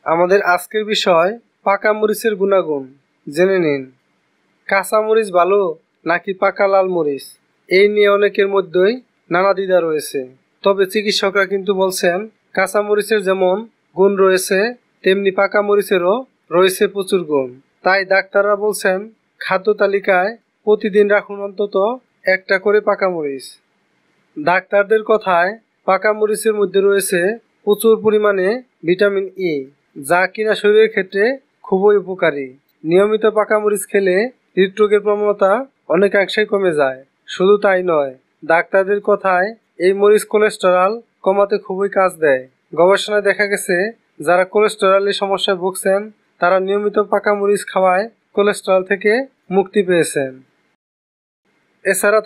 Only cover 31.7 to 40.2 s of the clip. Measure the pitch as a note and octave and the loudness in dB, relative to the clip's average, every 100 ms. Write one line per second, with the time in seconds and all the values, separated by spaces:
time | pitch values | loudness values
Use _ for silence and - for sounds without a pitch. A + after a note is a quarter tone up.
31.7 | F#3+ G3+ G#3 F3 F#3 E3+ C#3+ C3 C3+ _ | 2 4 2 0 -2 -2 -2 -10 -14 _
32.7 | _ D#3 F3+ G#3 G#3+ A3 G#3 G#3 G#3+ G#3 | _ 0 2 2 2 0 0 0 0 0
33.7 | G3+ - G3+ F#3+ F#3 B3 _ _ - F#3+ | -4 -2 -2 0 0 -2 _ _ -2 -2
34.7 | F#3+ G#3 G#3 G#3 G#3 G#3 G3 F#3+ A3 C4+ | 2 2 2 0 0 0 2 2 0 -4
35.7 | _ - E3+ G3 G3+ F#3 - G#3 G3+ F#3+ | _ -2 2 2 2 0 -2 -2 0 0
36.7 | D3 C3+ C3 - _ - - F#3 G#3 G3+ | 2 0 -2 -18 _ -16 -2 2 4 2
37.7 | F#3 F3+ D#3 C#3 C3 _ _ D#3 E3 E3+ | 0 0 0 -2 -8 _ _ 0 0 2
38.7 | G3 F#3+ G#3 G3+ G3 F#3+ F3+ G3 A3+ _ | 0 0 -2 0 0 0 0 -2 -6 _
39.7 | - F3+ G3 G#3 G#3+ | -2 -2 2 4 2